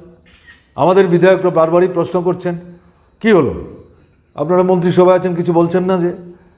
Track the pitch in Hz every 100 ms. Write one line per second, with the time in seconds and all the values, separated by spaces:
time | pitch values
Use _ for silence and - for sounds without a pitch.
0 | - _ _ _ _ - _ 123 156 190
1 | 190 175 185 185 180 160 160 175 175 170
2 | 165 185 180 170 180 170 - - _ _
3 | _ - 220 185 120 82 - - - _
4 | _ _ _ - 151 180 185 185 175 180
5 | 180 180 180 175 175 170 170 180 180 190
6 | 175 175 - - _